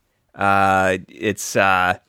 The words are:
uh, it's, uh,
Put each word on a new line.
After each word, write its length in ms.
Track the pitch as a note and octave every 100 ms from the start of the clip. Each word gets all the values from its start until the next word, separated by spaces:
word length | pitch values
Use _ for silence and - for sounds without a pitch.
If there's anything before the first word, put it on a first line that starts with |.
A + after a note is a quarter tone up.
| _ _ _ -
uh, 600 | G2 G2 G2 F#2+ F#2+ F#2+ -
it's, 480 | B1 G#2 G2 - A#2+
uh, 420 | G2 F#2 F2+ F#2